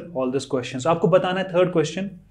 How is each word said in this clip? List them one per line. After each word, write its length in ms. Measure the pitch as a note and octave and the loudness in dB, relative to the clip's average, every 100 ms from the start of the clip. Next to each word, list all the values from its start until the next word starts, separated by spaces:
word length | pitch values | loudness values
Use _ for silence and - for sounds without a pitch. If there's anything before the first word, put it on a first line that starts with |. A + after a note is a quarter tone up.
| - C3 | -2 -4
all 140 | B2+ | -2
these 120 | C3 - | -2 -2
questions। 320 | C3 A#2+ C3 D3+ | -4 -4 -4 0
आपको 220 | E3+ F#3 | 2 4
बताना 320 | F3+ F#3 F#3 | 4 2 -2
है 80 | F#3 | 0
थर्ड 240 | E3+ F3 | 2 2
क्वेश्चन, 380 | F3 D3+ - G3 - - | 2 0 -4 -8 -10 -20